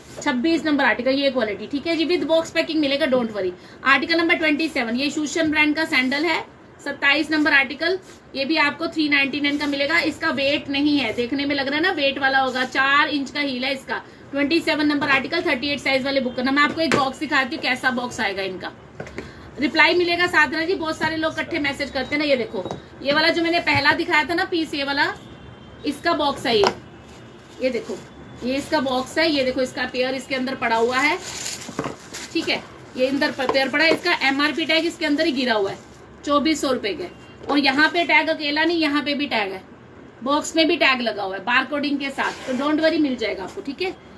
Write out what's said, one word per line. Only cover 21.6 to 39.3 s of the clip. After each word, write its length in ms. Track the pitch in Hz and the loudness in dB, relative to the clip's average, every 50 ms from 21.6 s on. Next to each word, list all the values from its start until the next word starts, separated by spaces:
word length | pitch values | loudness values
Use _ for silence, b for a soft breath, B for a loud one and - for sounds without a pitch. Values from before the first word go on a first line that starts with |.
मैसेज 300 | 294 277 269 - 285 254 | -2 -2 -2 -4 -6 -4
करते 240 | - 269 254 240 294 | -4 -4 -4 -2 -2
हैं 40 | 294 | 0
ना। 60 | 311 | 2
ये 120 | 294 269 240 | 2 2 2
देखो, 260 | 220 - - 196 180 - - B B B B - - | 0 -2 -4 -6 -6 -6 -8 B B B B -6 -2
ये 100 | 269 285 | 0 2
वाला 160 | 311 320 330 | 4 4 4
जो 140 | 320 339 339 | 2 2 2
मैंने 180 | 330 339 339 339 | 2 2 2 2
पहला 300 | 302 294 277 277 294 320 | 2 2 2 4 4 2
दिखाया 300 | 320 330 349 330 302 302 | 2 2 2 2 2 2
था 100 | 294 339 | 2 0
ना 100 | 349 359 | -2 -2
पीस, 280 | - 381 330 320 294 320 | 0 -2 -2 -2 -2 -4
ये 100 | 285 277 | -4 -2
वाला, 280 | 277 277 285 311 359 415 - - - - - - - - - - - - - - | -2 0 0 0 0 -2 -6 -12 -18 -18 -18 -18 -20 -20 -20 -20 -20 -16 -10 -6
इसका 260 | 294 285 - - 339 330 | -6 -6 -2 0 0 0
बॉक्स 320 | 294 294 277 277 - - | 2 0 0 -2 -2 -2
है 100 | 269 233 | 0 2
ये। 100 | 214 196 190 - - - - - - - - - - - - - - - - - - 240 | 4 4 4 2 0 -6 -20 -20 -20 -20 -20 -20 -20 -20 -20 -20 -20 -20 -20 -8 -4 -2
ये 80 | 262 | -2
देखो, 260 | 233 214 - - 196 - - - - - - - - - - | -2 -2 -4 -6 -8 -10 -10 -14 -18 -20 -20 -20 -14 -8 -4
ये 100 | 240 262 | -2 -2
इसका 220 | 277 277 - 320 302 254 | -2 -2 -2 0 0 0
बॉक्स 340 | 269 254 254 247 - - 320 | 0 0 -2 -2 -2 0 2
है, 100 | 320 339 | 2 4
ये 120 | 294 277 254 | 4 2 2
देखो 160 | 254 254 277 254 | 0 0 0 -2
इसका 220 | 254 - 269 254 | -2 -2 -4 -6
पेयर 280 | 247 - 247 254 262 269 | -4 -2 -2 -2 0 -2
इसके 200 | 269 254 - 277 | -4 -4 -4 -4
अंदर 200 | 262 254 254 254 | -2 -2 -2 -4
पड़ा 200 | 247 254 233 226 | -2 0 0 2
हुआ 220 | 226 233 240 247 262 | 2 2 2 2 2
है, 200 | 285 302 339 370 - - - - - - - - - - - - - - - - - - - - - - - | 2 2 0 0 -4 -8 -10 -8 -8 -8 -8 -10 -12 -10 -8 -8 -6 -8 -8 -12 -14 -16 -14 -14 -10 -6 -4
ठीक 160 | 330 - 339 | -4 -2 -2
है, 140 | 254 - - - - - - - - | -2 -4 -4 -10 -18 -20 -18 -12 -4
ये 100 | - 254 269 | 0 0 0
अंदर 240 | 269 285 302 294 - | 2 2 2 0 0
प-, 180 | 269 262 247 233 | 0 0 0 2
पेयर 160 | 269 269 269 | 2 2 2
पड़ा 160 | - 294 320 | 2 2 4
है, 80 | 330 320 | 4 4
इसका 200 | 311 - 349 339 - 269 269 | 2 2 0 0 2 2 2
एमआरपी 360 | 269 277 285 311 285 320 320 | 2 2 2 0 0 0 0
टैग 200 | 294 320 330 320 | 2 2 2 2
इसके 200 | 339 320 - 320 | 0 -2 -2 -2
अंदर 200 | 302 294 302 320 | 0 2 2 2
ही 60 | 339 262 | 2 2
गिरा 220 | 269 254 240 226 | 0 2 2 2
हुआ 160 | 214 196 196 | 2 0 0
है, 80 | 196 - - - - - - - - - - | -2 -6 -14 -18 -20 -20 -20 -20 -20 -10 -2
चौबीस 360 | 277 285 285 269 320 311 - | 0 2 2 4 2 2 2
सौ 120 | - 294 254 | 2 0 0
रुपए 200 | 226 - 202 180 | 0 0 -2 -4
के। 140 | - 180 - - - - - - - - | -4 -6 -10 -12 -14 -20 -20 -20 -10 -4
और 120 | - 277 294 | 0 2 2
यहाँ 300 | 277 277 262 285 311 311 | 4 4 4 4 4 4
पे 160 | 320 349 339 | 4 2 2
टैग 240 | 330 311 302 311 302 | 4 4 4 4 2
अकेला 360 | 320 311 311 285 294 302 320 | 0 -2 -2 -2 0 2 2
नहीं, 140 | 330 349 330 | 2 2 2
यहाँ 240 | 311 294 285 294 269 | 2 2 0 0 0
पे 120 | 294 285 | 0 -2
भी 120 | 262 285 | -2 -2
टैग 260 | - | -2